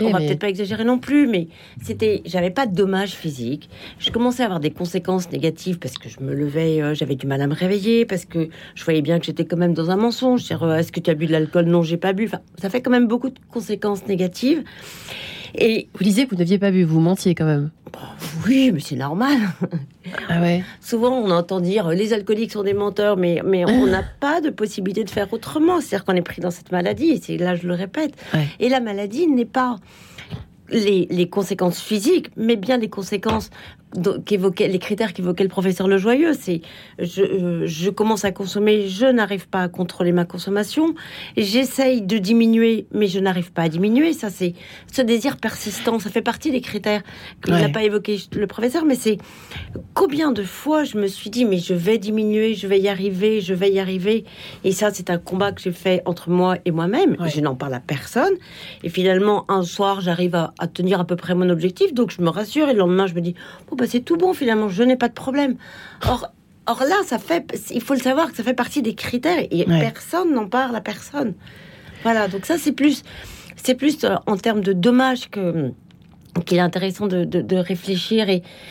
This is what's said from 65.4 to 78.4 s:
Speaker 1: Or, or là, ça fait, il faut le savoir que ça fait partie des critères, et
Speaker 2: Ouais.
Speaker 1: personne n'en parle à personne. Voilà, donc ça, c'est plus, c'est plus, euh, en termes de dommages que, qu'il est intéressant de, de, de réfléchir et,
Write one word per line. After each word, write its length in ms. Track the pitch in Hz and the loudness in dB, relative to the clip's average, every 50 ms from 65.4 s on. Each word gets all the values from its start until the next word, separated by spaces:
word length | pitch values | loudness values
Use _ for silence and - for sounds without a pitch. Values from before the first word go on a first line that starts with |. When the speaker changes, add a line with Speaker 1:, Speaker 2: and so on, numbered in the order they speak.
| 285 269 240 - - - - - - - - - - - | 0 0 0 -4 -8 -16 -20 -20 -20 -20 -16 -4 -2 0
Speaker 1:
Or, 200 | 247 - - - - _ _ _ _ _ _ | 0 0 -4 -10 -14 _ _ _ _ _ _
or 160 | - 233 - | -4 0 0
là, 140 | 262 277 370 403 370 | 2 2 4 2 2
ça 140 | - 247 202 | 0 -2 -4
fait, 260 | - - 339 339 - - - - - - - | -2 -2 -2 -2 -2 -4 -8 -10 -10 -6 -6
il 80 | 240 | -6
faut 120 | - - 277 | 0 0 0
le 60 | 254 | 2
savoir 320 | - 254 262 294 339 - | 2 2 2 2 2 0
que 40 | - - | -2 -4
ça 60 | 202 | -2
fait 100 | 240 254 | -2 -2
partie 260 | 247 240 - - 294 | -2 -2 -2 -2 -2
des 120 | 233 226 196 | -2 -2 -4
critères, 440 | - - - - 247 - 311 359 311 - - | -4 -6 -4 -4 -2 0 0 0 0 0 0
et 140 | - 170 - - | 0 0 2 4
Speaker 2:
Ouais. 120 | 165 160 | 4 4
Speaker 1:
personne 540 | 147 - - - - - - 339 370 339 285 | 2 0 -2 -8 -10 -4 -2 0 2 2 2
n'en 140 | 233 214 185 | 0 0 0
parle 280 | - 254 269 254 233 | 0 0 0 0 -2
à 60 | 214 | -6
personne. 520 | - 220 208 - - - 277 294 285 214 175 - - - - - - - - - - - - - - | -6 -8 -10 -10 -12 -10 -6 -4 -4 -4 -4 -8 -14 -20 -20 -20 -20 -20 -20 -20 -20 -20 -20 -4 0
Voilà, 240 | 226 226 220 208 196 | 0 2 2 0 0
donc 180 | 185 196 - | -2 -6 -2
ça, 120 | - 330 320 | -2 -2 0
c'est 140 | - 302 | 0 -2
plus, 320 | 247 - 269 302 277 - - - - - - - - - - - - | 0 2 2 2 2 2 -4 -14 -18 -18 -18 -18 -18 -20 -20 -20 -20
c'est 200 | - - - 254 | -6 0 0 0
plus, 280 | 247 269 302 277 - - | 2 2 0 0 2 0
euh, 120 | 196 196 - - | 0 0 0 0
en 100 | - 214 190 | -2 -4 0
termes 240 | - 233 214 214 | 0 0 0 2
de 120 | 190 190 196 | 0 0 0
dommages 560 | 180 175 240 247 254 262 262 254 247 - - | 4 4 4 4 6 4 2 0 -2 -6 -8
que, 420 | - 202 185 170 165 165 143 123 - - - - - - - - - - - - - 170 170 | -8 -4 -4 -2 -2 -2 -2 -4 -6 -8 -18 -20 -20 -20 -20 -20 -20 -20 -20 -8 -6 -6 -2
qu'il 120 | - 180 175 | 2 2 2
est 40 | |
intéressant 460 | 180 175 175 185 196 190 185 - 208 202 | 2 2 0 -2 -4 -4 -4 -4 -2 0
de, 160 | 180 180 175 | 0 0 0
de, 180 | 160 - 170 | 0 0 -2
de 140 | - - 190 | 0 2 0
réfléchir 760 | 180 175 175 190 175 - 190 190 180 - - 220 220 220 196 | 0 0 -2 -4 -6 -4 -4 -4 -4 -2 0 0 0 2 2
et, 120 | 190 175 | 0 0